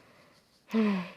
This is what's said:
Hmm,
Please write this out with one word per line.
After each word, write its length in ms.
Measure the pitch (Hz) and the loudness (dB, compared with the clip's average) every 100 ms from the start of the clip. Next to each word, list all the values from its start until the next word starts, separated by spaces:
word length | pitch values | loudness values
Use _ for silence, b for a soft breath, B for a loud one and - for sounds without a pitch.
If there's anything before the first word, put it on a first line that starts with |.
| b b b b b _ - | b b b b b _ -4
Hmm, 340 | 220 214 196 180 | 0 2 0 -4